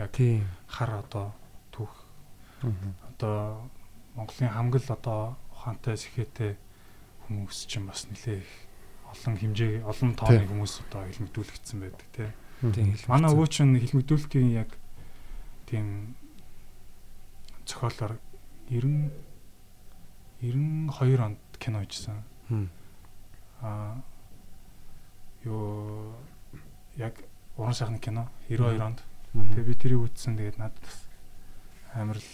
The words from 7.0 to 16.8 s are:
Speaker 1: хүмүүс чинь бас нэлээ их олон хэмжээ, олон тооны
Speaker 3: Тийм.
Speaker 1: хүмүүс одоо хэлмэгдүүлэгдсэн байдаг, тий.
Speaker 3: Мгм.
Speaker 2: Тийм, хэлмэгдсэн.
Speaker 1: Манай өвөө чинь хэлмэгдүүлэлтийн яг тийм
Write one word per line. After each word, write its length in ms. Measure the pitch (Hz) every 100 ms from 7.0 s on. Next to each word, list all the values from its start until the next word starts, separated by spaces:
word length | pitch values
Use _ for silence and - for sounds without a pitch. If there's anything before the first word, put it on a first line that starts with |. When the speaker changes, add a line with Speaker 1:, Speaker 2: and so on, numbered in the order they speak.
| - - -
Speaker 1:
хүмүүс 400 | 104 101 - -
чинь 180 | 107 98
бас 220 | - -
нэлээ 320 | 98 - 98
их 80 | 92 - - - - - -
олон 220 | - - 98
хэмжээ, 480 | 110 104 113 107
олон 260 | 107 104 123 113
тооны 260 | 113 117
Speaker 3:
Тийм. 60 | 95
Speaker 1:
хүмүүс 260 | 104 101 - -
одоо 120 | 101 92
хэлмэгдүүлэгдсэн 720 | - 98 - 104 - - 104
байдаг, 300 | 95 82 -
тий. 180 | - 107 - - -
Speaker 3:
Мгм. 80 | 120
Speaker 2:
Тийм, 140 | 104 101
хэлмэгдсэн. 240 | 107 -
Speaker 1:
Манай 160 | 127 160
өвөө 160 | 151 156
чинь 320 | - 139 127
хэлмэгдүүлэлтийн 720 | 123 139 127 151 147 143 123 117
яг 120 | 107 - - - - - - - - - -
тийм 480 | 113 104 101 104 131 - - - - - -